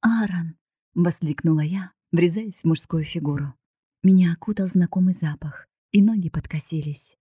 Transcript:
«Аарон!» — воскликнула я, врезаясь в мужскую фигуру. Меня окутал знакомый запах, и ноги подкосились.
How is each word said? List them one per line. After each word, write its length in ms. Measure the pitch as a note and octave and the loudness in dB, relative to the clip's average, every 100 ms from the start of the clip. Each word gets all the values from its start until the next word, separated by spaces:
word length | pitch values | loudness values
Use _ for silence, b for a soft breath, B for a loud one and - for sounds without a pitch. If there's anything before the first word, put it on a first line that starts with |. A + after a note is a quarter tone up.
«Аарон!» — 540 | A#3 A3+ G#3 F3+ E3 - _ _ _ | 0 0 -2 -4 -8 -10 _ _ _
воскликнула 680 | - F3 - D#3 D3 E3 D#3 | 0 0 0 -4 -2 0 2
я, 300 | D3+ F#3+ F3+ _ _ | 0 -4 -8 _ _
врезаясь 500 | E3+ F3 F#3 A3 - | 0 2 0 -8 -4
в 40 | E3 | -2
мужскую 380 | D#3 - D#3+ | -2 -2 -6
фигуру. 520 | D3+ E3+ D3 C#3+ C#3+ - _ _ _ _ | -4 -6 -4 -4 -6 -12 _ _ _ _
Меня 300 | F#3 F#3+ F3 | 6 6 6
окутал 340 | E3+ - G#3 F#3 | 0 -6 -4 0
знакомый 480 | F#3 F3 F#3 F#3 F3+ | 2 2 2 0 0
запах, 520 | D#3 D3+ D3+ - - _ _ | -4 -6 -10 -12 -20 _ _
и 120 | G3+ | 4
ноги 260 | G3+ A3+ E3+ | 4 2 -2
подкосились. 880 | E3 - D#3 - D#3+ D3 D3 - _ | -6 -6 -8 -6 -6 -6 -10 -14 _